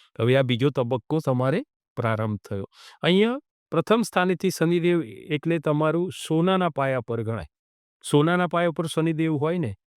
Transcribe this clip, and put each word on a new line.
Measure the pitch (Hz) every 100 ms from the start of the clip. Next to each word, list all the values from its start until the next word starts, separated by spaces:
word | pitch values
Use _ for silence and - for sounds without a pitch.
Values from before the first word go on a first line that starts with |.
| _ -
હવે | 113 131
આ |
બીજો | 127 120 143
તબક્કો | 139 120 127 - 156
તમારે | 143 127 127 170 294 _ _ -
પ્રારંભ | 117 110 110 104
થયો. | - 101 95 _ - -
અહીંયા | 156 185 220 262 - _ _
પ્રથમ | 160 - 226
સ્થાનેથી | 208 190 180 180 185
શનિદેવ | - 170 175 170 175 117 - -
એટલે | 151 160 165
તમારું | 156 147 156 165 180
સોનાના | - - 160 180 190 175
પાયા | 143 135 131
પર | - 117
ગણાય. | 110 113 82 _ _ _ _ _
સોનાના | - 147 156 180 180
પાયા | 170 175
પર | 151 165
શનિદેવ | - 160 156 160 151
હોય | 151 180
ને | 131 98 _